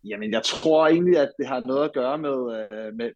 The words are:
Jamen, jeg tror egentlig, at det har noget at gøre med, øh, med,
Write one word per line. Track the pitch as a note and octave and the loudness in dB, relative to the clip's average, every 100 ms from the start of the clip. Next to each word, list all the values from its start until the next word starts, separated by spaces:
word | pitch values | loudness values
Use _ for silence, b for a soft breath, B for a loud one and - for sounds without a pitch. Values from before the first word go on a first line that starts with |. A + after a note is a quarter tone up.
Jamen, | G#2 G2+ G#2+ | -10 -8 -4
jeg | A2+ | -2
tror | A2 - D#3+ D#3 D#3 | -2 -2 2 4 6
egentlig, | E3 F3+ F3 | 4 6 4
at | C#3 - | 2 -2
det | B2+ | -6
har | C3 A#2+ | -4 -2
noget | C3+ D3+ | -2 0
at | |
gøre | D3 B2 D3+ | 0 -2 -2
med, | D3+ C3+ B2 A2+ | -4 -4 -4 -6
øh, | G#2+ G#2+ A2 A2 | -10 -10 -10 -8
med, | A#2 | -8